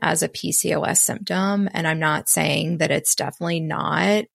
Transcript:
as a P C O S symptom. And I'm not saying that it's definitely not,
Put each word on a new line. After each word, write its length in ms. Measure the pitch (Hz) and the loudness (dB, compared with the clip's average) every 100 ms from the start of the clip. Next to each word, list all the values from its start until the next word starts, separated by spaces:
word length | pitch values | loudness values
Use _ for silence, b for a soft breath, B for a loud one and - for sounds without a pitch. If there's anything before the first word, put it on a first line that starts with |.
as 200 | 160 160 | 0 0
a 60 | 160 | -2
P 240 | - 170 | -4 -2
C 220 | - 170 | -2 0
O 80 | 160 | 0
S 200 | - - | 2 2
symptom. 680 | - - 202 190 196 202 196 | 2 -2 -4 0 0 2 0
And 160 | 165 160 | 0 0
I'm 120 | 160 | 0
not 280 | 156 151 - | 0 0 0
saying 500 | - 151 147 160 165 | 2 2 0 0 0
that 120 | 156 | 0
it's 240 | - - | 0 0
definitely 460 | - 170 - 170 170 | -2 -2 -4 -4 -2
not, 680 | 156 - - 160 185 208 - | -4 -4 -2 2 2 2 0